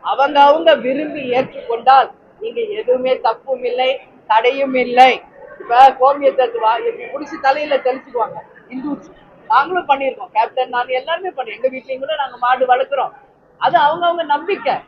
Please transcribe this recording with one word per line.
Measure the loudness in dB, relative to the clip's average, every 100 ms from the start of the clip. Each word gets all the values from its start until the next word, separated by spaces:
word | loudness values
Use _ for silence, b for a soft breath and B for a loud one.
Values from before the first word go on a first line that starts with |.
அவங்க | -6 -2 0 4
அவங்க | 4 6 4
விரும்பி | 2 2 -4 -4 -8 -4
ஏற்றுக்கொண்டால் | -2 -2 -8 -8 -4 4 4 4 -6 _ _
இங்க | -10 -6
எதுவுமே | -6 -6 -2 -2 0 0
தப்பும் | -2 -4 -6 -6
இல்லை, | -4 -2 -2 -4 -10 _ _
தடையும் | 2 2 0 -2
இல்லை. | -2 0 6 6 4 -6 -20 -20 -20
இப்ப | -2 6 6 8
கோமியத்தை | 2 4 0 2 0 0
வா-, | 0 0 -2
இப்படி | -6
புடிச்சு | -10 -12 -12 -4
தலையில | 0 0 0 -2
தெளிச்சுக்குவாங்க | 0 -4 -6 -6 -6 -8 -20 -20 -16
இந்துஸ். | -12 -8 -10 -12 -20 _ -20 -2
நாங்களும் | 0 0 -2 0
பண்ணிருக்கோம், | 0 0 -6 -8
கேப்டன், | -2 -2 -2 -4
நான் | -4 -4
எல்லாருமே | -4 -4 -6 -6
பண்ணோம். | -8 -10
எங்க | -4 -6
வீட்லயும் | -6 -10 -10
கூட | -8
நாங்க | -6 -6 -4
மாடு | -2 0 2
வளர்க்குறோம். | 2 0 -4 -6 -8 _ _ _ _
அது | 0 2
அவங்க | 2 0
அவங்க | -2 -4
நம்பிக்கை. | -4 -4 -4 -6 -4 -6